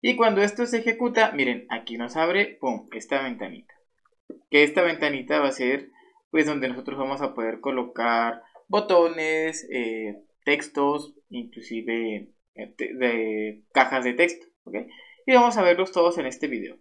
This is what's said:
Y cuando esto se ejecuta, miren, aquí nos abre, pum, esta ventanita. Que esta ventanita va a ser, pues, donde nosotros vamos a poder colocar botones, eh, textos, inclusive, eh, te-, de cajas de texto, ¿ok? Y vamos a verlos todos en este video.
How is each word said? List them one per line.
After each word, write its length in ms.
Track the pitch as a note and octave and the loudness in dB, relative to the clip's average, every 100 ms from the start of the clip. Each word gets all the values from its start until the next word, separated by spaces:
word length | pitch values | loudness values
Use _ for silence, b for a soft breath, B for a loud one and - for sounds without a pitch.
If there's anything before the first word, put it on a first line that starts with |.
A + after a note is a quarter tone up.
Y 140 | A#3 B3 | 2 4
cuando 260 | A3+ G3 | 4 6
esto 240 | G3+ - A#3+ | 2 0 -2
se 140 | A#3 | 0
ejecuta, 540 | A3+ A3+ A#3+ A3+ G#3+ | 0 0 0 4 2
miren, 340 | C#3+ B2+ B2 - | 2 -2 -2 -6
aquí 280 | A2+ - A#2 | -10 -8 -8
nos 180 | A#2+ D#3+ | -6 -2
abre, 420 | E3 F#3 G3+ - | 0 2 0 -2
pum, 260 | C3+ G#2+ - | -4 -4 -8
esta 280 | A2+ - C#3 | -14 -4 -4
ventanita. 500 | C3 A2+ G2 E2+ _ - _ _ _ _ _ - _ | -4 -8 -10 -12 _ -20 _ _ _ _ _ -20 _
Que 140 | C#3+ | 4
esta 180 | D3 D3+ | 4 4
ventanita 560 | F3 D#3+ D3+ C#3 B2 D3+ | 2 2 -2 -4 -2 0
va 100 | C#3 | 0
a 40 | |
ser, 380 | C3 B2+ C3+ - b b b _ | 0 -2 -2 -4 b b b _
pues, 160 | D#3 D3+ | 0 2
donde 240 | D3 C3 | 0 -4
nosotros 280 | B2 B2+ C#3 | -6 -8 -6
vamos 240 | C3+ C#3 | -4 -2
a 120 | C#3+ | -4
poder 260 | - A2+ A2+ | -4 -4 -4
colocar 800 | C#3 C3 A#2+ - A#2 A#2 A#2 A#2 B B _ | -4 -2 -4 -2 0 2 0 -4 B B _
botones, 1000 | G3+ G#3 F3+ E3 E3 D#3 D#3+ D#3+ D#3 - | -2 4 6 6 2 -2 0 -2 -4 -8
eh, 460 | B2+ A2+ A2+ G#2+ G2+ _ _ C#3 | -4 -4 -4 -6 -10 _ _ -2
textos, 680 | D3 - - C#3+ D3 C#3+ - _ | -2 -2 0 0 0 -6 -18 _
inclusive, 1000 | B2 A2+ - - A2+ A#2 A#2 A2+ G#2+ - _ _ - | -12 -12 -14 -10 -8 -4 -4 -4 -6 -12 _ _ -16
eh, 180 | A2 - | -16 -10
te-, 160 | - | -10
de 720 | B2+ B2+ A#2 A2 G#2+ G#2+ G#2+ _ | -2 0 0 -2 -4 -6 -8 _
cajas 320 | - D3+ C3+ B2 | 0 2 2 -2
de 80 | |
texto, 340 | B2 F3 F3 - _ | 2 0 0 -18 _
¿ok? 140 | - - - B B B - | -10 -10 -10 B B B 4
Y 80 | |
vamos 240 | B3+ A#3+ A3 | 6 6 4
a 60 | |
verlos 280 | F3+ F3 F#3 | 4 4 2
todos 260 | F#3 E3+ E3+ | 2 2 2
en 80 | C3+ | -4
este 220 | - D3 | -4 -6
video. 300 | A#2+ F2+ - | -4 -8 -14